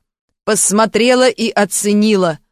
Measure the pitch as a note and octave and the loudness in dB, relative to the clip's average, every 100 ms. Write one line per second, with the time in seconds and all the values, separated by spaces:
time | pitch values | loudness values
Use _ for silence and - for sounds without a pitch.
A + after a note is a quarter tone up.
0 | _ _ _ _ - G#3+ - G#3 A3 G#3+ | _ _ _ _ -4 -2 0 0 0 0
1 | B3 B3+ B3+ A3 A3+ - G3+ - G#3 G#3 | 2 2 2 0 -4 -2 -2 -2 -2 0
2 | G#3+ G3 F3 D3 _ | 2 0 0 -4 _